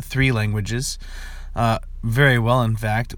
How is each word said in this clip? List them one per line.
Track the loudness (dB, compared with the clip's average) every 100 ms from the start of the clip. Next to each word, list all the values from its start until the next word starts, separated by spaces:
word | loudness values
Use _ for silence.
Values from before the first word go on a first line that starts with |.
| -4
three | 0 2
languages, | 2 0 -2 -2 -4 -4 -8 -10 -12 -12 -12 -8
uh, | 0 2 0 -4 -8
very | -2 4 6 6
well, | 4 4
in | 2 0
fact. | 0 -2 -2